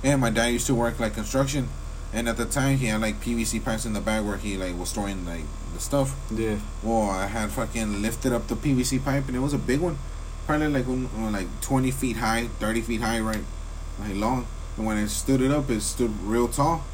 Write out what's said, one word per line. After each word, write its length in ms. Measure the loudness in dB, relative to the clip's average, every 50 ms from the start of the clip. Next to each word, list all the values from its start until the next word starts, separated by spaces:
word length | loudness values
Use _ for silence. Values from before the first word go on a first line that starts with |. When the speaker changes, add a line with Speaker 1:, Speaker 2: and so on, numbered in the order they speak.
| 4
Speaker 1:
and 180 | 4 4 4
my 80 | 4 4
dad 180 | 4 4 2 2
used 200 | 2 2 2 2
to 80 | 2
work, 240 | 4 4 2 2 0
like, 140 | -2 -2 0
construction, 560 | -2 -4 0 2 2 2 2 2 0 0 -2 -4 -6 -8 -8 -8 -8 -8 -4 -2
and 140 | 0 0 0
at 80 | 0 0
the 80 | 0
time 320 | 0 2 2 4 4 4 4
he 100 | 4 2
had, 120 | 2 2
like, 200 | 2 0 -2 -2
P 120 | -2 0 0
V 100 | 0 0
C 140 | 0 0 -2
pipes 260 | 0 0 -2 0 0
in 80 | -2 -2
the 80 | 0
back 240 | 0 2 2 2 0
where 120 | 0 -2 -2
he, 200 | -2 -4 -2 -2
like, 200 | -2 -4 -4 -4
was 120 | -4 -4
storing, 360 | -2 -2 -2 -2 -2 -4 -4
like, 180 | -6 -6 -6 -6 -6 -8 -8 -8 -8 -6
the 60 | -6
stuff. 360 | -4 0 2 2 2 2 0 -6 -6 -4 -2
Speaker 2:
Yeah. 220 | -2 0 0 0 -2 -4 -6 -8 -4 -2
Speaker 1:
Well, 260 | 2 2 4 4 4
I 180 | 2 0 0 -2
had 240 | -2 -2 -2 -2
fucking 500 | -2 -2 -4 -2 -2 -2 -2 0 0 0
lifted 320 | -2 -2 -2 0 0 2 2
up 140 | 2 0 -2
the 80 | -4 0
P 160 | 2 2 4
V 100 | 4 2
C 160 | 2 0 0
pipe, 280 | 0 2 0 0 0 0
and 80 | -2 0
it 20 |
was 140 | 0 0 0
a 40 | 0
big 220 | 0 2 2 2
one, 180 | 2 0 -2 -2 -6 -8 -10 -10 -10 -10 -10 -8 -2 0
probably, 200 | 2 2 2 2
like, 180 | 2 2 0 0
um, 220 | 0 -2 -2 -4 -4 -2
uh, 120 | -2 -2
like, 160 | -2 -2 -2 -4 -6 -6
twenty 300 | -2 2 2 4 4 2
feet 260 | 2 0 0 -2 0 0
high, 300 | 2 2 2 2 0 -2 -4 -2
thirty 220 | 0 0 0 0
feet 200 | 0 0 -2 0
high, 180 | 0 0 0 0
right? 240 | 0 0 -2 -2 -4 -6 -8 -8 -8 -8 -8 -8 -8 -8 -8 -6
Like, 160 | -6 -4 -2
long. 320 | 0 2 2 2 0 -2 -4 -8 -8 -8 -8 -6 -2
And 80 | 0
when 100 | 0 2
I 120 | 2 0 0
stood 340 | -2 -2 2 2 4 4
it 100 | 4 4
up, 180 | 4 2 2 2
it 120 | 0 0
stood 300 | 0 -2 0 0 0 0 0 -2 -2
real 240 | 0 2 2 2 2
tall. 380 | 2 2 4 4 4 0 -2 -8